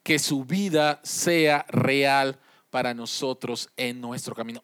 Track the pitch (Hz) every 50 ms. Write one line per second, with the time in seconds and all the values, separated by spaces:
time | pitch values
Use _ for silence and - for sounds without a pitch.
0 | _ - 156 147 - - 151 139 131 127 165 196 202 190 156 156 151 151 147 -
1 | - - - - - 175 170 165 156 151 147 143 - - - 120 120 131 135 139
2 | 139 139 135 139 135 135 131 _ _ _ _ _ _ _ - 127 123 123 120 117
3 | 117 113 - - 147 131 127 _ - 120 - - - - _ - 131 123 123 127
4 | 123 120 123 127 - 127 113 117 113 117 117 117